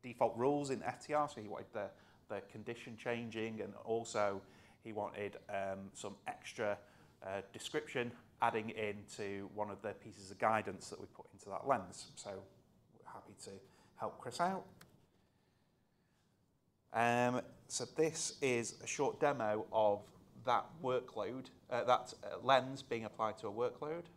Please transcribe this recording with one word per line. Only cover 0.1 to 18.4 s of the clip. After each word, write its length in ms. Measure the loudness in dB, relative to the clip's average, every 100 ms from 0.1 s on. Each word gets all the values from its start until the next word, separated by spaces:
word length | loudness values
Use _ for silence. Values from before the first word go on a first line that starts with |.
| 2 2 6
rules 340 | 4 4 2
in 100 | -2
F 200 | -2 -6
T 100 | 0
R, 140 | 0 0
so 120 | -4
he 80 | -10
wanted 180 | -10 -8
the, 140 | -6 -6 -8 -20 -20 -8
the 140 | -8
condition 540 | -8 -12 -8 -8 -10 -8
changing, 640 | -2 -2 -2 -4 -4 -4
and 120 | -6 -8
also 560 | -2 -2 0 2 2 2 -8 -20 -20 -16
he 80 | -10
wanted, 460 | -4 -4 -4 -6 -6 -6
um, 420 | -2 -2 -4 -8
some 200 | -10 -10 -8 -10
extra, 500 | -10 -12 -2 0 0 -6 -20 -20 _
uh, 160 | -6 -6 -6
description 580 | -12 -4 -4 -2 -2 -2 -6 -20 0
adding 300 | 2 2 -2
into 760 | -2 -2 -4 -10 -8 -6 -4 -6
one 160 | -4 -4
of 100 | -4
the 100 | -6
pieces 420 | -8 -12 -16 -14
of 60 | 2
guidance 480 | 4 4 2 -6 -10
that 100 | -12
we 80 | -12
put 100 | -16 -20
into 160 | -18 -10
that 200 | -6 2
lens. 380 | 2 2 -12 -16 -14
So 140 | -12
we're 840 | -12 -12 -20 _ _ _ -20 -18
happy 220 | -18 -18 -16
to 60 | -14 -14 -18 -20 -20
help 240 | -8 -8 -6
Chris 220 | -10 0
out. 240 | 2 2 -6 -20 -20 -20 _ _ _ _ _ _ _ _ _ _ _ _ _ _ _ _ _ _ _
Um, 500 | 2 4 6 4 2 -4 -16 -8
so 160 | -6 -4 2
this 420 | 2 2 -6 0